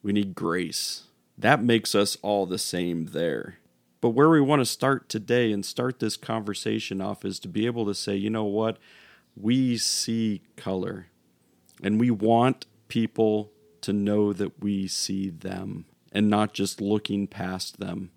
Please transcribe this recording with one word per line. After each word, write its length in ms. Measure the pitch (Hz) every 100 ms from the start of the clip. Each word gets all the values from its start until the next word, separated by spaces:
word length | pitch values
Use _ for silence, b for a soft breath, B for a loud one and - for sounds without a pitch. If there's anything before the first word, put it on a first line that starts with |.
We 120 | 107
need 240 | 104 101 87
grace. 680 | 90 85 85 - - - - _ _ -
That 260 | 110 143
makes 320 | 120 117 -
us 220 | 104 101 -
all 240 | - 104 92
the 120 | 90
same 480 | - 90 87 85 80
there. 520 | 76 85 65 - 90 _ _ _ _
But 100 | 123
where 200 | 117 151
we 100 | 160
want 200 | 135 147
to 60 | 120
start 420 | - 131 135 _
today 420 | 113 98 123 117
and 140 | 104 95
start 320 | - 123 127
this 180 | 110 -
conversation 840 | - 113 104 98 - 110 - 95
off 240 | 98 101
is 160 | 107 95
to 80 | -
be 180 | 87 113
able 180 | 120 104
to 80 |
say, 220 | 98 - 101
"You 140 | 101
know 140 | 110
what? 340 | 107 101 110 - B B B B B -
We 400 | 101 127 127 117
see 680 | - - - 113 113 101 _ -
color, 520 | - 95 92 92 90 _ _ _ _ _ _ _
and 160 | 101 107
we 120 | 123
want 560 | 110 107 117 127 135 - _ _
people 680 | 113 113 - 110 107 107 _ _ _
to 100 | -
know 400 | 101 101 104 104
that 280 | 95 101 -
we 260 | 101 98 95
see 440 | - - 98 98
them 540 | 85 95 92 95 98 - _ _
and 160 | - 107
not 260 | 104 104
just 260 | - 98 -
looking 480 | 101 107 - 101 98
past 500 | - 92 92 - -
them 320 | 95 90 92